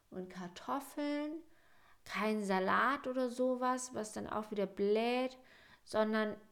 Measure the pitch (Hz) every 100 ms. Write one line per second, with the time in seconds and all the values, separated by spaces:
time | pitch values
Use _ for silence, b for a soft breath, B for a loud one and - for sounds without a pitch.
0 | b 185 185 185 180 - - 269 277 -
1 | 294 294 302 320 - b b b b b
2 | - - 214 214 196 190 185 196 226 277
3 | 254 254 254 240 254 247 254 254 254 233
4 | 214 214 202 214 214 208 190 196 202 214
5 | 233 247 254 - B B B B - 214
6 | 214 220 214 - -